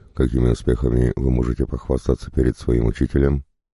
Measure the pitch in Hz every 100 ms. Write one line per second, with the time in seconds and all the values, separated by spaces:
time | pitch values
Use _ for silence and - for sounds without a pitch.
0 | - - 64 62 60 58 - 60 64 60
1 | 62 - 65 62 60 60 64 65 - 65
2 | 67 62 - - 62 - - 60 57 -
3 | 67 67 69 69 - _ _